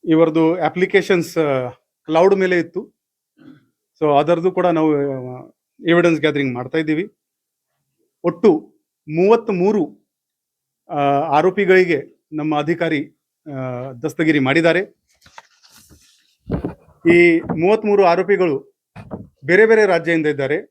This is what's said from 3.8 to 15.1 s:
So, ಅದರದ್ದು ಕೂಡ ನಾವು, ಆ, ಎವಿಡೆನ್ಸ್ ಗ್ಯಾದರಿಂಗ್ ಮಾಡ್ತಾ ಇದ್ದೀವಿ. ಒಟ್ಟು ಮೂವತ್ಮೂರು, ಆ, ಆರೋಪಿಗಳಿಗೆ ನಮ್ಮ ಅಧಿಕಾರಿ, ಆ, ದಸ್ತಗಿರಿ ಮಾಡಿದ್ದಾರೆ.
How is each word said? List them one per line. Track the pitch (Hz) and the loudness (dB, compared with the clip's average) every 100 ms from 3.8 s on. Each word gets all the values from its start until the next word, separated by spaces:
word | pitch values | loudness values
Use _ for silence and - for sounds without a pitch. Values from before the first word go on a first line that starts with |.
| _ _ | _ _
So, | 151 143 | 2 2
ಅದರದ್ದು | 151 170 180 | 2 0 0
ಕೂಡ | 185 180 | 0 0
ನಾವು, | 160 156 | 0 0
ಆ, | 147 139 131 127 127 - _ _ _ 175 | 0 -4 -6 -12 -16 -18 _ _ _ 0
ಎವಿಡೆನ್ಸ್ | 170 170 156 | 2 2 0
ಗ್ಯಾದರಿಂಗ್ | 156 143 135 | -2 -2 -4
ಮಾಡ್ತಾ | 123 127 160 | -6 -6 -6
ಇದ್ದೀವಿ. | 156 156 208 _ _ _ _ _ _ _ _ _ _ _ | -4 -4 -6 _ _ _ _ _ _ _ _ _ _ _
ಒಟ್ಟು | 170 170 214 160 - _ _ _ - | -6 2 2 2 -4 _ _ _ -8
ಮೂವತ್ಮೂರು, | 156 196 233 220 185 185 220 135 - _ _ _ _ _ _ _ _ _ | 0 2 2 0 -2 0 0 -4 -10 _ _ _ _ _ _ _ _ _
ಆ, | 156 143 139 160 143 | -2 0 0 0 2
ಆರೋಪಿಗಳಿಗೆ | 185 185 190 185 180 147 - _ _ | 2 0 2 4 4 -2 -4 _ _
ನಮ್ಮ | 151 151 147 | -8 -4 -2
ಅಧಿಕಾರಿ, | 147 170 165 151 - _ _ _ 156 | -4 -4 -2 -4 -6 _ _ _ -14
ಆ, | 135 131 123 131 | -10 -8 -8 -12
ದಸ್ತಗಿರಿ | 123 151 - 160 147 | -10 -10 -2 0 2
ಮಾಡಿದ್ದಾರೆ. | 131 156 165 165 214 _ _ | 2 4 2 0 -4 _ _